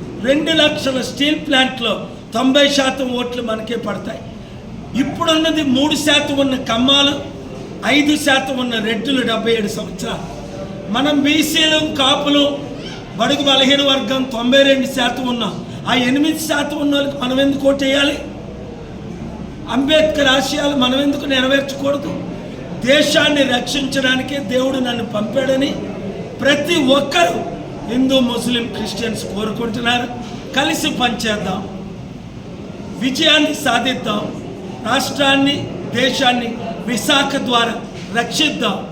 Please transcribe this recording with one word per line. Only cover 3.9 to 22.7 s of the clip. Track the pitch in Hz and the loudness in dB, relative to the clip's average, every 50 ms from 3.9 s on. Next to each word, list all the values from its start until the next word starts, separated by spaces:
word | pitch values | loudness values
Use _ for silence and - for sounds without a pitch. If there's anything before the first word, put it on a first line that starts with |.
| 190 - - - 220 - - - - - - - - - - - - - - - - 233 | -6 -6 -6 -8 -10 -10 -12 -14 -14 -14 -14 -14 -14 -14 -14 -14 -12 -12 -10 -4 -2 -2
ఇప్పుడున్నది | 285 277 - 339 339 330 320 320 320 320 302 320 302 | 0 0 -2 0 2 2 4 4 4 2 2 2 2
మూడు | 277 247 262 285 311 311 | 2 2 4 4 2 2
శాతం | 247 - 302 285 294 294 302 277 277 | 2 2 4 4 4 2 2 2 2
ఉన్న | 277 262 254 | 2 2 0
కమ్మాలు, | - - - 226 233 247 269 277 285 277 285 294 - - - - - - - - - - - - - - | -2 -2 0 0 2 4 4 4 4 4 2 2 -2 -4 -8 -10 -12 -12 -12 -10 -12 -10 -10 -10 -4 0
ఐదు | 214 262 294 285 294 302 | 2 2 4 4 4 2
శాతం | 294 - 285 269 269 262 277 262 254 | 2 2 2 2 2 2 0 -2 -2
ఉన్న | 247 240 233 220 | -2 -2 -2 -2
రెడ్డులు | 208 220 226 202 - 285 269 254 233 220 | -2 -2 -2 -2 -2 0 0 0 0 0
డెబ్బై | 226 208 214 233 226 | 0 0 0 0 0
ఏడు | 220 202 185 | 0 0 -2
సంవత్సరాలు. | - 214 208 - 175 - - 233 196 - - - - - - - - - - - - - - 180 | -4 -6 -8 -8 -8 -8 -6 -6 -6 -6 -8 -10 -10 -10 -12 -10 -10 -10 -10 -10 -10 -10 -6 -4
మనం | 208 247 277 302 294 285 | 0 0 2 2 4 4
బీసీలు, | 285 285 302 320 - - 320 330 311 311 311 311 311 - - | 4 4 4 4 2 2 2 2 2 4 4 2 2 0 0
కాపులు, | 277 269 262 285 285 - 294 294 285 285 285 285 - - - - - - - - - - - - 175 | 2 2 2 2 2 2 2 4 4 4 2 0 -2 -6 -8 -10 -10 -10 -10 -12 -12 -12 -8 -4 -2
బడుగు | 226 254 285 285 | 0 0 2 2
బలహీన | 285 285 269 269 269 254 285 277 | 2 2 4 4 4 4 4 4
వర్గం | 285 277 269 269 220 202 262 269 254 | 4 2 2 2 0 0 0 -2 -2
తొంభై | - 226 226 233 247 262 277 277 | -2 -4 -2 2 4 6 6 6
రెండు | 277 269 262 240 - | 6 6 4 2 0
శాతం | - 262 240 240 240 269 254 247 | 0 0 0 0 0 -2 -2 -2
ఉన్నాం. | 240 233 220 185 - - - - - - - 202 | -2 -2 -2 -4 -4 -6 -8 -10 -10 -6 -2 0
ఆ | 240 | 2
ఎనిమిది | 254 247 247 262 285 302 320 302 - | 2 4 4 4 4 2 2 0 0
శాతం | - - 294 294 277 - 302 302 | -2 -2 0 0 0 -2 -2 -2
ఉన్న | 285 285 285 | 0 2 2
వాళ్ళకి | 285 277 262 - - | 2 0 0 -2 -2
మనం | 247 254 262 269 | -2 0 2 2
ఎందుకు | 277 277 269 269 277 269 | 2 2 2 2 4 2
ఓటేయాలి? | 277 277 285 269 269 285 285 294 294 - - - - - - - - - - - - - - - - - - - - - - - - - - - - - - - | 4 4 2 2 2 4 2 2 0 -2 -6 -10 -10 -12 -12 -12 -12 -12 -12 -12 -12 -12 -12 -12 -12 -12 -12 -12 -10 -10 -10 -10 -10 -10 -12 -12 -12 -10 -8 -4
అంబేద్కర్ | 233 254 277 277 311 302 302 302 294 294 277 262 | 0 0 2 6 6 6 6 4 4 4 4 4
ఆశయాలు | 262 277 - - 302 294 285 285 285 | 4 4 2 0 0 0 0 2 2
మనం | 269 254 247 262 277 | 2 2 2 2 2
ఎందుకు | 285 285 277 - - | 2 2 0 0 0
నెరవేర్చకూడదు? | 277 269 262 262 262 277 277 269 277 254 - 277 277 285 277 - - - - - - - - - - - - - - | 0 0 2 2 4 2 2 2 0 -4 -2 -2 0 0 -2 -2 -4 -6 -6 -6 -8 -10 -10 -10 -12 -12 -12 -12 -10